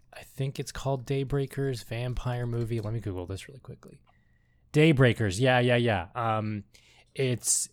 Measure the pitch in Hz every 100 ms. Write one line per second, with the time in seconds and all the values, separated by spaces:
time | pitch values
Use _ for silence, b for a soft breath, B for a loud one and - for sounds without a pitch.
0 | _ - - - 135 - 131 - 139 135
1 | 120 139 131 143 135 - 139 120 - 113
2 | 123 120 127 123 120 117 113 117 107 113
3 | 104 90 90 95 - 135 - 123 98 -
4 | _ _ _ _ _ _ _ 151 160 135
5 | 127 110 107 92 131 127 123 120 120 98
6 | 82 123 117 110 107 104 - b b b
7 | b - 127 120 - - -